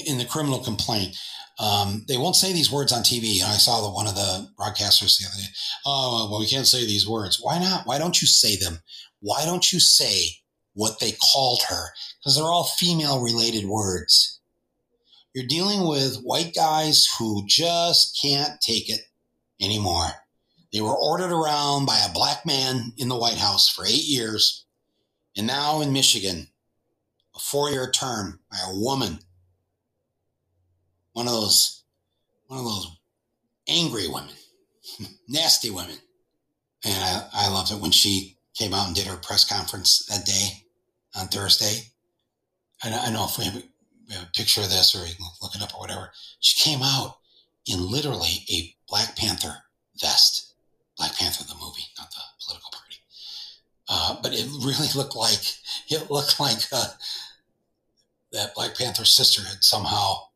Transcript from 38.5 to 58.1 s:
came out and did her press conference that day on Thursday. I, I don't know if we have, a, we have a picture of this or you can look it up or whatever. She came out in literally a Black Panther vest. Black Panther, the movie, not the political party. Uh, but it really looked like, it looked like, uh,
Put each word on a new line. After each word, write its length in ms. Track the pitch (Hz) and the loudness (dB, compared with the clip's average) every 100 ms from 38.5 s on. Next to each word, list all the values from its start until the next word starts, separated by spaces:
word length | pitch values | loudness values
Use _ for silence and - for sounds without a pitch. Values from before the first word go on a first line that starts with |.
| - | -6
came 180 | 107 | -4
out 140 | 98 95 | -2 -2
and 80 | 90 | -4
did 100 | 95 | -6
her 120 | 90 | -8
press 260 | - 98 | -2 2
conference 640 | - 101 95 101 92 - - | 2 0 -6 -2 2 2 2
that 180 | 101 98 | -4 -2
day 380 | 98 98 85 _ _ _ _ _ 98 | -2 -2 -6 _ _ _ _ _ -10
on 120 | 92 | -6
Thursday. 640 | 101 98 - 110 110 - _ _ _ _ _ _ _ _ _ | -4 2 2 2 -2 -8 _ _ _ _ _ _ _ _ _
I, 60 | 113 | -8
I 160 | 110 123 | -4 -4
don't 80 | |
know 120 | 110 95 | -2 -4
if 120 | - | -4
we 80 | 101 | -6
have, 100 | 95 | -6
a, 80 | - _ _ _ - | -14 _ _ _ -16
we 60 | 90 | -16
have 80 | |
a 80 | 87 | -6
picture 300 | - 107 104 | -2 2 2
of 80 | 95 | 2
this 260 | 95 90 98 | 4 4 4
or 120 | 85 | -4
you 80 | 87 | -10
can 100 | 87 - | -14 -14
look 140 | - 95 | -12 -10
it 60 | |
up 120 | - | -10
or 60 | - | -12
whatever. 320 | - - - - - - | -12 -12 -12 -18 -20 0
She 300 | - - - | 2 4 2
came 120 | 139 | 2
out 340 | 135 135 - - _ _ _ _ - | 0 0 -4 -12 _ _ _ _ -6
in 220 | 92 90 | -4 -2
literally 540 | 131 147 107 - - - | -2 -2 -2 -2 -2 -4
a 240 | 87 82 _ - | -4 -6 _ -4
Black 280 | - 110 - | -2 -2 -2
Panther 480 | 107 82 90 - - _ _ - | -4 -2 -6 -10 -18 _ _ -6
vest. 540 | 73 - - - - _ _ _ _ - | 0 6 6 4 -6 _ _ _ _ -8
Black 180 | - - | -6 -4
Panther, 280 | 92 - | -4 -4
the 100 | - - | -8 -14
movie, 300 | - - - - | -14 -12 -14 -16
not 100 | - | -18
the 120 | - - _ | -16 -18 _
political 280 | - - - | -14 -14 -14
party. 240 | - - - _ - - - - - _ _ - | -18 -18 -20 _ -20 -16 -16 -16 -20 _ _ -6
Uh, 320 | - - - | -2 -2 -2
but 120 | - | -4
it 140 | 143 139 143 135 | -4 -6 -4 -2
really 220 | 135 143 135 | 0 0 -2
looked 200 | 131 120 | -4 0
like, 240 | 110 - - - - - - | 0 2 -2 -8 -10 -12 -4
it 200 | 151 151 | -4 -2
looked 300 | 143 139 - | -2 0 0
like, 180 | 143 110 - | 0 0 -2
uh, 160 | - - - - - - - _ _ _ _ _ _ _ | -2 -4 -6 -12 -12 -14 -20 _ _ _ _ _ _ _